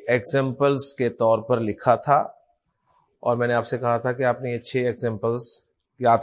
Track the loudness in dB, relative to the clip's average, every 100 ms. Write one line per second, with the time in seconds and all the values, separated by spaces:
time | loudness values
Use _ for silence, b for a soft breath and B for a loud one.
0 | 0 0 0 -2 -2 0 0 0 -4 -4
1 | -4 0 2 2 2 -2 -2 0 2 2
2 | 4 2 2 -8 _ _ _ _ _ _
3 | _ _ -2 0 0 0 -2 -2 0 0
4 | -2 -2 -2 -2 -4 -8 -6 -2 -2 -2
5 | -4 -2 -2 -2 -6 -10 _ _ _ -2
6 | 2 2